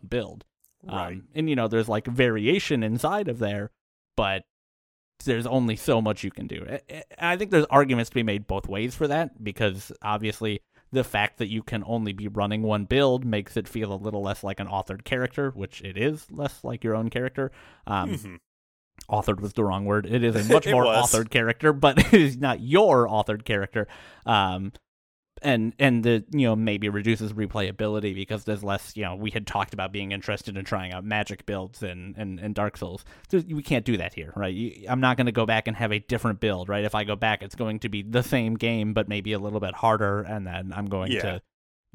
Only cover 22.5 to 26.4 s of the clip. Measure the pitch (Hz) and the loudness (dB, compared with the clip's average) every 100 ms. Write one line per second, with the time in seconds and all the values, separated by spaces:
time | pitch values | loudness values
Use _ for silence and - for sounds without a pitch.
22.5 | 120 120 170 214 131 117 107 107 107 - | -2 4 6 8 6 6 2 0 -2 -2
23.5 | 101 98 113 104 - - - - 110 95 | -2 -2 -4 -4 -8 -20 -10 0 2 2
24.5 | 92 98 - _ _ _ _ _ - 147 | -2 -8 -10 _ _ _ _ _ -6 0
25.5 | 117 113 - 139 117 117 113 - 147 | 2 0 2 4 4 4 2 2 0